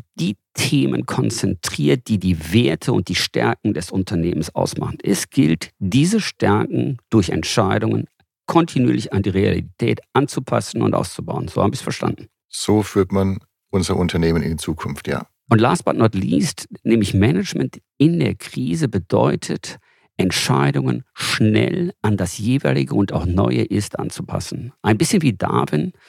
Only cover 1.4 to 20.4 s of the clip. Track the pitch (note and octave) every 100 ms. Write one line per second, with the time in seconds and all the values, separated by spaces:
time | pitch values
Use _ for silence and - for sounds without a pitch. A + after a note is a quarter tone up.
1.4 | G2 F2+ - - C#3+ C3+ - G#2+ F#2 E2
2.4 | - G#2+ B2+ E2 - G#2+ F2+ F2+ - -
3.4 | A#2 - A2 G2+ F2+ G2 F#2+ F2+ E2 D#2+
4.4 | D#2 - - - - - - F#3+ - -
5.4 | D3+ E2 - - F#2+ A#2 E3+ A3 - -
6.4 | G2+ G#2 A#2 D3+ B2 B2+ - A2+ F2+ E2
7.4 | E2 - G2 G#2 A2 A2 A#2+ _ _ _
8.4 | - E3+ E3 C#3 B2 B2 - G2 G2+ F#2+
9.4 | G2+ F2 F2 - A#2 A2 - B2+ C#3+ -
10.4 | B2 A#2 - A#2 A2 - - - - -
11.4 | E2 - F#2+ - - - E2 - - _
12.4 | _ - - G#2+ G#2 G2+ F#2 G2 G2 F#2+
13.4 | - _ _ G2 E2+ F2+ F2 F2 E2 E2
14.4 | D#2 D#2+ - D#2 - C#2+ - C2+ - _
15.4 | - A2 A#2+ F3 - - F#3 - - -
16.4 | E3+ - - - - A2+ G2 G2 G#2+ F3+
17.4 | G3 - C3 - _ - D3+ E3+ B2 F#2+
18.4 | - - C3+ E3 C#3 G2 E2+ G#2+ B2+ -
19.4 | - - - - _ _ _ - F#2 -